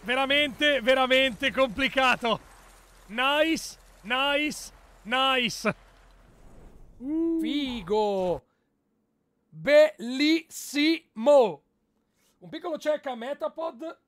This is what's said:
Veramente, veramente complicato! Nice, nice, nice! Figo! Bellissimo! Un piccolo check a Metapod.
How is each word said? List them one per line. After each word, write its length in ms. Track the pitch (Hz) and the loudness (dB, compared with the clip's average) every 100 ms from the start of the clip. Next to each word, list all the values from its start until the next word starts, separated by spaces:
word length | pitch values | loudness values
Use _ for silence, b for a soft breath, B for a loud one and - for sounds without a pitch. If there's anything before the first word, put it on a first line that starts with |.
Veramente, 800 | 196 254 269 285 294 214 294 269 | -2 -2 0 0 0 0 2 2
veramente 680 | 226 262 254 262 269 202 269 | 2 2 4 2 2 0 -4
complicato! 880 | 214 262 190 262 269 262 226 233 208 - - - - - - - | 0 -2 0 -2 0 0 0 -2 -2 -6 -20 -20 -20 -20 -20 -12
Nice, 720 | 220 269 294 311 320 - - - - | -4 0 2 0 0 -6 -18 -20 -20
nice, 680 | 190 254 277 285 302 - - - - - | -6 -2 0 0 -2 -6 -16 -20 -20 -20
nice! 720 | 202 254 269 262 233 - 220 - - - - - - - - - - - - - 254 320 330 330 | -4 0 2 2 -2 -2 -4 -4 -14 -20 -20 -20 -20 -20 -20 -20 -20 -20 -20 -14 -6 -2 0 -2
Figo! 1040 | 320 285 262 240 165 214 208 196 185 156 _ _ _ _ _ _ _ _ _ _ _ | -2 -2 -4 -6 -2 0 0 0 -2 -4 _ _ _ _ _ _ _ _ _ _ _
Bellissimo! 2250 | 156 160 294 302 - 233 262 294 330 - - - 285 302 330 _ - 240 285 220 147 _ _ _ _ _ _ _ _ | -8 4 6 6 2 -8 0 2 2 -2 -16 -6 -2 0 0 _ -2 6 6 6 0 _ _ _ _ _ _ _ _
Un 80 | 175 | -16
piccolo 260 | 311 349 302 | -12 -8 -4
check 300 | 302 294 277 | -2 -4 -4
a 80 | |
Metapod. 880 | 240 254 285 311 320 330 233 320 - | -8 -8 -8 -8 -6 -10 -8 -14 -14